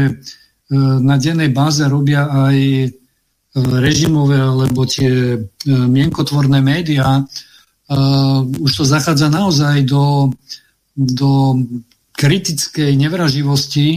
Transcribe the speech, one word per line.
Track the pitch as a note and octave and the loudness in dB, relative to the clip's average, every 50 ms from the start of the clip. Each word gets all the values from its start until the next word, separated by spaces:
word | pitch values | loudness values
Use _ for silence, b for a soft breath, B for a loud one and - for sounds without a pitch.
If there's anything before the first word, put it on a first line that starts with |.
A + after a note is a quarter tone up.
| C#3 | 0
e, | C3 - B B B B B B B B _ _ - C#3 C3+ C3+ C3+ C3 C3 | 0 -2 B B B B B B B B _ _ -4 -2 0 2 2 2 2
na | B2 C3+ C#3 C3+ | 2 2 2 2
dennej | B2 D#3+ E3 E3 D#3+ D3 | 0 0 0 0 0 0
báze | A#2+ C3+ C#3+ D#3 D3+ D3 D3+ C#3+ | 0 0 0 0 0 0 0 0
robia | C#3 D3 C#3+ C#3 D3 C#3+ C#3+ D3 | 0 0 0 0 0 0 0 0
aj, | C#3 C#3 C3+ C3+ C#3 C#3 | 0 0 2 2 2 2
e, | C3+ C3+ C3+ C3 C3 B2+ B2+ - _ _ _ _ _ _ _ _ _ _ - | 2 0 0 0 -2 -4 -6 -10 _ _ _ _ _ _ _ _ _ _ -4
režimové | C#3 B2+ B2+ B2+ B2+ C3+ - - C#3 D#3+ D#3+ D#3+ D3+ C#3+ C#3 C#3+ C3+ | -4 -2 0 0 0 0 0 0 0 0 0 0 2 2 2 2 2
alebo | C3 C3 C3 C3 C3 B2+ B2 B2+ B2+ | 2 0 0 0 0 -2 0 -2 -2
tie, | A#2+ - - C3+ C3 B2+ B2+ B2 B2 A#2+ | -2 -2 -2 0 0 2 0 0 0 -2
e, | A2+ G#2+ G2+ _ - - | -4 -6 -10 _ -8 -2
mienkotvorné | C#3+ C#3 C3 B2+ B2 B2+ C3+ C#3+ D#3+ D3 - D3+ C#3+ C#3+ C#3+ C#3+ C3+ C#3 C#3 | 0 0 2 2 2 2 2 2 0 0 -2 -4 -2 0 0 2 2 2 2
médiá, | C3+ C3+ C#3+ E3+ F3 D#3 D3+ C#3 C3 C3+ C3+ C#3 | 2 2 0 0 -2 -2 0 0 0 2 2 0
e, | C3+ B B B B B B B B B B _ _ - C#3 C3+ C3+ C3+ C#3 C#3 C#3 C3+ C3+ C3+ C3 B2+ C3+ - | -2 B B B B B B B B B B _ _ -4 -2 0 2 2 2 2 2 2 2 0 0 -2 -4 -4
už | D#3+ C3+ | -2 -2
to | - - D3+ | -2 0 0
zachádza | C3 D3 D#3 C3+ E3+ D#3+ C#3 D#3 D3+ | 0 0 0 0 0 0 0 2 2
naozaj | D3+ F3 G3+ G3 E3 C#3 D3+ C#3+ D3 C#3+ | 2 0 0 0 0 0 2 2 2 0
do, | C#3 B2 C#3 C#3+ C#3+ C#3+ C#3+ C#3+ C#3 C3 B2 B B B B B B B B _ _ _ _ | 0 0 0 0 2 2 2 0 0 0 -2 B B B B B B B B _ _ _ _
do | C#3+ C3+ B2+ B2+ B2 C#3 C#3 C#3 C3+ C3+ C3+ C3 B2+ B2+ A#2 A#2+ A#2+ A#2 _ _ _ _ _ _ | -4 -2 -2 -2 0 0 0 2 2 2 2 0 0 -2 -4 -8 -12 -14 _ _ _ _ _ _
kritickej | - C#3+ C#3+ F3 G3 - - D#3+ C#3 - - - D#3 D3+ C#3+ C#3 | -2 0 0 0 0 -2 -6 -6 -8 -8 -8 -4 -2 -2 0 0
nevraživosti, | C3+ C#3+ D3+ F3 F#3 E3+ D3+ C3 C#3+ C#3+ C#3 C#3+ C#3 - - - D3 C#3+ D3+ D#3+ | 0 0 0 -2 -2 -2 -2 -2 -2 -2 -2 -2 -2 -2 -4 -2 0 0 0 0